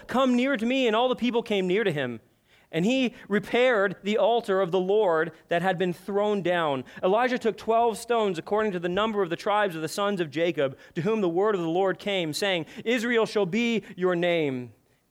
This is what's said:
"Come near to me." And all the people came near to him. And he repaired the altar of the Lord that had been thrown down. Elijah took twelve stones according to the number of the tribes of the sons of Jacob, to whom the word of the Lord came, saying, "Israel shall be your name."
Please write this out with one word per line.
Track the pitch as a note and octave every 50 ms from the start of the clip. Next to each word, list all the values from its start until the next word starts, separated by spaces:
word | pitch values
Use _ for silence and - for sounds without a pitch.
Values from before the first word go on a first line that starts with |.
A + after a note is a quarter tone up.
| -
"Come | - - B3 C4+ B3+ B3
near | A#3+ B3+ C#4 C#4
to | G3 A3+
me." | A#3+ C4 C4+ B3+
And | A3+ G#3
all | A3+ B3+
the | C4 A#3+
people | - A3+ B3 A3 A#3 A3+
came | - G#3 G3 F#3
near | F3+ F#3 A3 A3+
to | F#3+
him. | D3 D3 C3 B2 A#2 A2 - _ _ _ _ _ _ _ _ _ -
And | D#3+ F3+
he | A3+ C4 C4+ B3+ A3 - - -
repaired | - G3+ G#3 G3+ - - A#3 B3 B3+ A#3+ G3 G3 G3 - -
the | - G3+ G#3+
altar | - F#3 G#3+ A#3 A#3 - G#3 F#3+ F#3+
of | G3 E3+
the | F3 F#3+
Lord | F#3 F#3 G3+ A3 G#3+ F3+ E3 D#3 E3 E3 - - _ -
that | E3 F3
had | F3+ F#3+ F#3
been | E3 F#3 F3+
thrown | E3+ - - G#3+ G3 G3+ G#3 G#3+ G#3 G3+
down. | D#3 F3 F3+ E3+ E3 D3 C#3 B2+ B2 - - - E3
Elijah | F#3 G3+ A3+ B3+ B3 B3
took | A#3+ - A3 -
twelve | - - G#3+ A3+ A3+ A#3+ A#3 G#3
stones | - - - A#3+ A3+ G#3+ G3 F3+
according | D#3+ - - G#3 G#3+ G#3+ G#3+
to | F3+ F3
the | E3+
number | F3 F3+ G3 G#3+ A3+ G#3 G3+
of | F#3+ D#3+
the | E3
tribes | - - G#3+ G3+ G#3 G#3 F#3+ D#3+
of | D#3+
the | D#3 D#3
sons | - G#3 G3+ G3+ G3+ E3+
of | F3 C#3+
Jacob, | B2+ D#3+ E3 D3+ - D3 C#3 C3 C3+ - - - -
to | F3
whom | D3 G#3 A3+ A3
the | F#3+
word | E3+ E3 F3+ G3+ A3 G#3
of | F3+
the | E3+
Lord | D#3+ E3 F#3 G3 F#3+ F#3 -
came, | - G3+ G3 F#3 E3 D3+
saying, | C#3+ - G3+ G3 F#3 E3+ D3 - - G#3+ G3+
"Israel | A3 B3+ A#3 A3 B3 A#3+ A3+ G#3+
shall | - - G#3 G3+
be | E3+ F#3 A#3 A#3+ A#3 A#3 G3+ G3 - F#3+
your | F3 F3+ F3+ F3+
name." | E3+ F3 F3 E3+ E3 D3+ C#3 C3 B2+ B2 A2+ - _ _ _ _ _ _ _